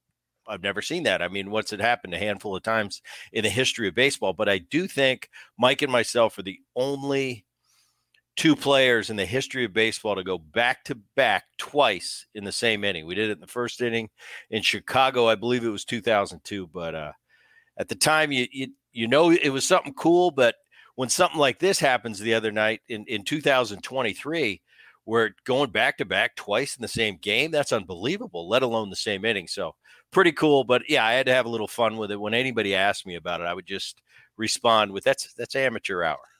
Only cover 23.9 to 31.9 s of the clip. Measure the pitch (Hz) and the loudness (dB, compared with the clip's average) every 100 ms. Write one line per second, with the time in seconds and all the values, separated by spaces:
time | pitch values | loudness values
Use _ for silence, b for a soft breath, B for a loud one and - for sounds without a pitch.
23.9 | 131 117 90 143 165 120 90 b b b | -4 -4 -4 -6 -4 -4 -6 b b b
24.9 | b - 117 110 - - 127 139 98 127 | b -2 0 0 -2 -2 0 0 2 0
25.9 | - 101 95 117 - - 107 139 - 113 | 0 -2 0 0 -4 -2 -2 -2 -6 -8
26.9 | 113 110 87 104 110 160 151 135 117 92 | -2 -2 -2 -2 0 0 0 0 -2 -4
27.9 | 87 117 202 240 87 85 123 127 113 104 | -6 -4 -4 -8 -10 0 2 2 0 -4
28.9 | 92 110 95 110 101 82 - 82 - b | -6 -4 -2 -2 -2 -4 -8 -8 -10 b
29.9 | b _ 185 180 143 156 143 117 123 135 | b _ 4 4 4 4 4 4 2 2
30.9 | 143 113 123 127 127 117 117 104 - 110 | 2 4 2 4 2 2 -4 -4 0 0